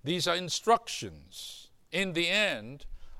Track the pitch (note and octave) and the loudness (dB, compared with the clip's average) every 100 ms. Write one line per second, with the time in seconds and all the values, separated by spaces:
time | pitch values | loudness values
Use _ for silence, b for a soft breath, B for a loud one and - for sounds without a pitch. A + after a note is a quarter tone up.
0 | B2 F3+ E3+ F3 F3+ - - A3+ - - | 0 0 2 2 0 -2 6 6 4 -6
1 | G2+ D#2 D2 - - - - - _ E3+ | -6 -10 -16 -14 -14 -14 -18 -20 _ -2
2 | F#3+ E3 E3+ G3+ G3+ B2+ G#2+ C#3+ - b | 0 0 2 4 2 0 -6 -10 -10 b
3 | b | b